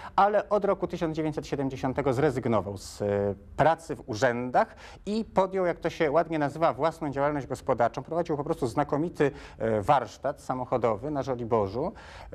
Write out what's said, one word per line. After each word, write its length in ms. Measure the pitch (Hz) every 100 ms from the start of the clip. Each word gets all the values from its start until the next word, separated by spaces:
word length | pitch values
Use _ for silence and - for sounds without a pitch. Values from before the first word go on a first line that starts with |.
| - -
ale 340 | 202 208 -
od 160 | 208 196
roku 220 | 190 175
tysiąc 280 | 175 165 156
dziewięćset 320 | 156 151 139
siedemdziesiątego 640 | 143 135 131 139 127 139
zrezygnował 640 | 123 151 127 120 110 95 98
z, 240 | - -
e, 40 | 104 101 101 98 - -
pracy 380 | 139 160 - 139
w 80 | -
urzędach 720 | 104 127 120 127 170 220 - - - -
i 200 | 214 214
podjął, 400 | - 185 190 175
jak 140 | 165
to 100 | 170
się 220 | - 156
ładnie 280 | 147 165 160
nazywa, 340 | 143 156 165
własną 360 | 120 156 156 151
działalność 360 | 135 143 147 123
gospodarczą. 560 | 131 - 127 - -
Prowadził 340 | 135 165 170 147
po 60 |
prostu 240 | 147 160 123
znakomity, 640 | 110 143 143 170 - 143 - - -
e, 240 | 113 110
warsztat 600 | 98 139 110 - 135 151
samochodowy 720 | - 127 123 131 117 104 135
na 120 | 147
Żoliborzu. 720 | 131 123 117 117 98 110 165 - - - -